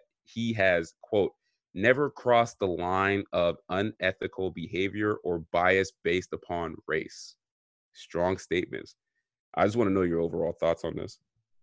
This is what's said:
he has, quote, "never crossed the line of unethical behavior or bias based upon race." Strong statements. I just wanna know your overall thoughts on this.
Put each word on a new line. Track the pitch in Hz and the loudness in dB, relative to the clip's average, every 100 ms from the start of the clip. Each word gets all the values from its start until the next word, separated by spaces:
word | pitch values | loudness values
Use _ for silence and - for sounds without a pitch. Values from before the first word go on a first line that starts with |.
| - _ | -4 _
he | _ 113 117 | _ -6 -4
has, | 107 95 87 82 _ | 2 2 2 -2 _
quote, | - 107 90 - _ _ _ | -2 0 0 -2 _ _ _
"never | 90 110 131 143 | 0 2 2 0
crossed | - 123 120 120 - | -2 4 4 4 0
the | 98 | -2
line | 85 87 95 98 101 - | 0 0 2 2 0 -2
of | 87 87 90 - | 0 0 -2 -4
unethical | 92 110 - 92 - - - 92 | -4 -4 -2 -4 -2 -8 -6 -6
behavior | 87 82 90 98 104 104 - 87 | -6 -6 -2 -2 -2 -2 -2 -2
or | 85 80 | -4 -2
bias | 85 90 95 95 - | 2 4 4 2 -4
based | 85 90 - | -2 -2 -2
upon | 80 - 85 82 - - | -12 -8 -6 -6 -8 -4
race." | 78 - - - - _ _ _ _ _ | -4 -4 -14 -20 -20 _ _ _ _ _
Strong | - - 85 90 95 | -20 -8 -2 0 -2
statements. | - 82 - - - _ _ _ _ _ _ - | -2 -4 -2 -10 -12 _ _ _ _ _ _ 0
I | 101 | 2
just | 117 | 4
wanna | 101 | 2
know | 95 | 2
your | 90 82 | 2 0
overall | 85 85 82 | -2 -2 -4
thoughts | - 82 82 82 | 0 0 0 -4
on | 78 | -8
this. | 104 - _ _ _ _ | -10 -14 _ _ _ _